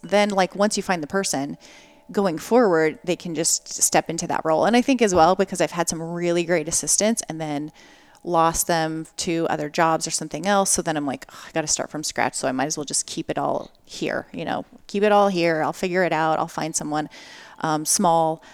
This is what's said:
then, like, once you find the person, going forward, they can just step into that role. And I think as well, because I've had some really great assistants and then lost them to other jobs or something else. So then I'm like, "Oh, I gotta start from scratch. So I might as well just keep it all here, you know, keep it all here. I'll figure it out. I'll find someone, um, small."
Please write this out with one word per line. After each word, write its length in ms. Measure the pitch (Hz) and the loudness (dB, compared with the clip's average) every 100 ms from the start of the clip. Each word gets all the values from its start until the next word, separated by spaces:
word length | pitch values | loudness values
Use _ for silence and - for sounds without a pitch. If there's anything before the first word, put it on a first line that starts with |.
then, 260 | 170 202 208 | 0 2 2
like, 240 | 196 180 | 2 0
once 220 | 190 208 208 | 2 0 0
you 60 | |
find 180 | 190 180 | -2 -4
the 60 | 147 | -2
person, 500 | 196 196 143 143 165 - - - _ - | -4 -2 -4 -6 -10 -16 -20 -20 _ -6
going 260 | - 196 160 | 0 0 -2
forward, 600 | - 233 226 165 156 - 170 | 2 4 6 4 2 0 -4
they 100 | 170 | -4
can 180 | 180 | -4
just 360 | 156 165 - - | -4 -2 -2 -4
step 400 | - - 165 - | -2 2 2 2
into 180 | 170 170 | -4 -4
that 140 | - | -4
role. 220 | 160 156 165 | 0 2 4
And 100 | 240 | 4
I 60 | |
think 200 | 247 254 | 4 2
as 140 | 220 180 | 4 6
well, 180 | 160 185 | 6 6
because 260 | 190 185 | 0 0
I've 100 | 156 | -2
had 160 | 170 170 | 0 -4
some 140 | 165 | -4
really 420 | 165 170 175 175 | -6 -4 0 0
great 240 | 165 175 156 | 2 0 0
assistants 540 | 165 151 - 208 233 - | -4 -2 0 2 0 -4
and 100 | 160 | -6
then 320 | 156 147 151 - - - _ - | -4 -6 -6 -12 -20 -20 _ -16
lost 440 | - 170 165 160 - | -2 2 2 2 -2
them 400 | 170 160 160 156 - | 0 -2 -4 -10 -8
to 300 | - 165 165 | -4 -2 0
other 180 | 156 147 | -2 -4
jobs 360 | 147 165 160 160 | 0 2 2 -2
or 60 | |
something 340 | - 160 151 185 | -6 -8 -8 0
else. 240 | 202 190 | 2 2
So 120 | - | 0
then 120 | 165 151 | -2 -4
I'm 120 | 143 | -4
like, 180 | 131 - | -6 -10
"Oh, 120 | - - | -20 -8
I 40 | |
gotta 120 | 165 156 | -6 -4
start 220 | - - | -4 -4
from 140 | 151 | -6
scratch. 320 | 156 - 117 - | -6 -2 -2 -2
So 120 | 135 | -4
I 40 | |
might 140 | 131 143 | -2 -4
as 120 | 156 | -4
well 60 | |
just 240 | 143 - - | -4 -6 -6
keep 220 | - - | -8 -6
it 60 | - | -4
all 340 | 143 139 - _ - | -2 -4 -6 _ -18
here, 420 | - - - - | -8 -4 -4 -6
you 140 | 165 165 | -10 -6
know, 180 | - - - - | -6 -8 -18 -8
keep 140 | 202 | 0
it 80 | 214 | 4
all 180 | 202 202 | 6 4
here. 340 | 180 170 160 | 4 2 2
I'll 100 | 143 | -2
figure 300 | 170 190 175 | -2 -2 2
it 100 | 175 | 2
out. 240 | 160 160 156 | 2 0 0
I'll 100 | 165 | -2
find 280 | - 156 165 | -4 -4 -4
someone, 340 | 151 151 156 - - - - - | -4 -4 -6 -10 -20 -20 -20 -8
um, 220 | 160 156 | -2 -2
small." 600 | 156 - 185 165 160 160 - | 0 0 4 4 2 -2 -10